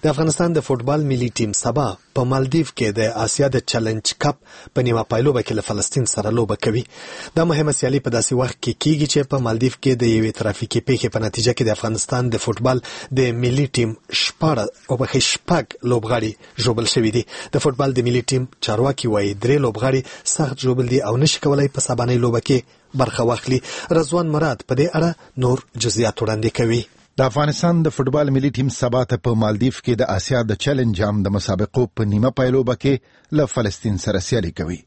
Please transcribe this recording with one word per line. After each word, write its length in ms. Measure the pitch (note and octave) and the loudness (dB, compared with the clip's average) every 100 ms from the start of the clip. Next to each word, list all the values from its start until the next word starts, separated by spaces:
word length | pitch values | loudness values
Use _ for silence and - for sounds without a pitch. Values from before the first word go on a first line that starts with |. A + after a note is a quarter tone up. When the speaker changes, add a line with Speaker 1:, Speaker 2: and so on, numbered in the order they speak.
Speaker 1:
د 20 | D#3 | 0
افغانستان 460 | C#3+ D#3+ - E3+ | 2 0 2 2
د 80 | D#3+ | 0
فوټبال 440 | - C3 A#2+ D3+ D3 | 0 -2 0 0 0
ملي 180 | C3 B2 | 0 -2
ټیم 240 | - A2 | -2 -2
سبا 320 | G2+ B2 A#2 B2 F#2+ _ | 0 -2 0 -2 -4 _
په 100 | C#3+ | -2
مالدیف 480 | B2 C3+ C3 D#3+ D3+ - | 0 0 2 0 0 -2
کې 180 | A2+ G#2 | -2 0
د 140 | A2 A2+ | 0 0
آسیا 240 | A2+ - C#3 | -2 2 2
د 140 | C3 - | 2 0
چلنج 420 | B2 A2+ A2 - - | -2 0 -2 -4 -2
کپ 180 | D3 - - - - | -2 -2 -12 -20 -6
په 80 | - | -2
نیمه 200 | B2 A#2 | 2 0
پایلوبه 400 | A2 A2+ C3+ B2+ | 0 2 2 2
کې 100 | - | 0
له 80 | A2 | -4
فلسطین 440 | - G#2 - C#3 | -4 -4 -2 -2
سره 260 | A#2 - G#2 | -2 -2 0
لوبه 260 | A2+ G#2+ G#2 | 0 0 0
کوي. 260 | - A2+ A#2+ - - - - - | 0 -2 -4 -14 -18 -16 -6 0
دا 80 | |
مهمه 280 | E3+ D3+ D3+ | 2 2 0
سیالي 280 | C#3+ B2+ C#3 | 0 0 0
په 100 | B2+ | 0
داسې 220 | A#2 - | -2 0
وخت 240 | B2 B2+ - | 0 -2 -4
کې 100 | - A2 | -6 -2
کیږي 240 | D3 D#3 D3 | 0 2 2
چې 180 | D3+ C3+ | 0 0
په 80 | C#3 | 0
مالدیف 400 | A#2 A2+ B2+ - | 0 0 0 0
کې 100 | C#3 | 0
د 80 | B2 | 2
یوې 300 | A#2 A2 A2 - | 2 4 0 0
ترافیکي 420 | A2 G2 A#2 A#2+ | -4 -2 -2 -2
پیښې 280 | - B2+ A#2+ | 0 0 0
په 100 | A2 | -2
نتیجه 340 | A2 - A2+ | -4 0 0
کې 100 | A#2+ | 2
د 60 | A2+ | 0
افغانستان 640 | G#2 A2 A2 - B2 B2 | 0 -2 -4 -2 -2 0
د 60 | A2+ | -2
فوټبال 440 | - G#2 B2 B2+ - - - | -4 0 0 0 -2 -16 -4
د 80 | B2+ B2 A#2 | 0 0 0
ملي 240 | B2 C3 C#3+ | 0 0 0
ټیم 280 | - A#2 A2 - - | 0 -2 -4 -8 -4
شپاړه، 440 | - - D#3+ C#3+ G2+ - - | -4 0 0 0 -2 -8 -6
او 60 | B2 | -2
بخښئ، 260 | B2+ B2+ - | 0 0 0
شپږ 340 | - - F3 A#2+ - | -4 0 -2 -2 -6
لوبغاړي 480 | B2 A#2+ A2 A#2+ A2 G#2 - - | 0 0 0 -2 -2 -6 -18 -2
ژوبل 280 | A#2 A2+ A2+ | 0 0 0
شوي 240 | - A2 | 2 2
دي. 140 | A2+ - - - | 0 -4 -12 -4
د 40 | - | 0
فوټبال 360 | D3+ B2 C3+ | 0 0 0
د 140 | B2+ A#2+ | 2 0
ملي 140 | B2 | 0
ټیم 280 | A#2 C3 B2+ _ | 0 -2 -4 _
چارواکي 480 | - G#2+ C3+ C3 A#2+ | -4 0 0 0 0
وایي، 260 | G#2 G2+ | 0 0
درې 220 | G2+ A#2 C#3+ | -2 2 2
لوبغاړي 380 | C3 G#2 C3 C3 C3 - | 2 0 0 0 -4 -10
سخت 340 | - - D3 C3 | -6 -2 -2 0
ژوبل 280 | C3 B2 A#2+ | 0 0 2
دي 100 | B2+ | 0
او 180 | G2+ A#2 | 0 2
نشي 220 | D3+ - | 2 2
کولای 280 | D3 C#3+ C#3 | 0 2 0
په 120 | - | -2
سبانۍ 380 | - A#2+ A#2+ B2 | -4 -2 0 2
لوبه 220 | A#2+ A#2 | 2 0
کې 180 | - C3 - _ _ | 2 0 0 _ _
برخه 300 | C3 B2 - | -2 0 2
واخلي. 360 | A#2 A#2 - B2+ - - - | 0 0 0 -2 -2 -14 0
رضوان 360 | E3 D#3 F3 E3 | 0 2 0 0
مراد 340 | D3+ D#3 B2 - | 0 0 -2 -4
په 60 | |
دې 120 | B2+ E3 D#3+ | 0 2 2
اړه 120 | E3+ E3 - - | 0 -2 -12 -2
نور 200 | B2+ C3 - A#2+ | 0 0 -4 -4
جزئیات 460 | A2+ G#2 A2+ - | -2 0 0 0
وړاندې 280 | A2 G#2+ A2 - | -2 0 -2 0
کوي. 240 | A#2 A#2+ A2+ _ _ - | 0 0 -2 _ _ 0
Speaker 2:
د 40 | |
افغانستان 600 | C3 C#3 D3 - F3 E3+ | 0 2 0 2 2 2
د 60 | D#3 | 0
فوټبال 420 | - C3 D3 C#3+ | 0 0 2 2
ملي 200 | C3+ C#3 | 2 0
ټیم 180 | B2 C3+ | 0 -2
سبا 360 | - B2 B2 | 0 0 0
ته 120 | B2 A#2+ | 0 0
په 180 | B2 | 0
مالدیف 460 | A2+ G#2+ G#2+ B2 - | 2 2 2 0 0
کې 120 | - - | -2 0
د 20 | |
آسیا 400 | B2+ G2 - C3 | 0 0 0 0
د 120 | A2 | 0
چلنج 420 | G2+ - C#3 A#2+ G2 | -2 0 0 0 0
جام 240 | G#2 G#2 | 0 0
د 60 | F#2+ | 0
مسابقو 560 | G2+ - F#2 G#2 - B2 - | -2 -2 -2 0 0 -2 0
په 80 | |
نیمه 260 | G#2+ G#2 B2+ | 0 2 2
پایلوبه 440 | B2 B2+ C3 B2 | 2 2 2 0
کې 200 | A#2+ C#3 C3+ _ _ _ | 0 0 0 _ _ _
له 120 | D3+ C#3+ | 0 0
فلسطین 520 | - G#2+ - A2+ F#2+ | 0 -2 -2 -2 -2
سره 140 | - G2 | 0 -2
سیالي 340 | - A#2+ E2+ - | 0 0 -2 -4
کوي. 180 | E2 F2 | -6 -6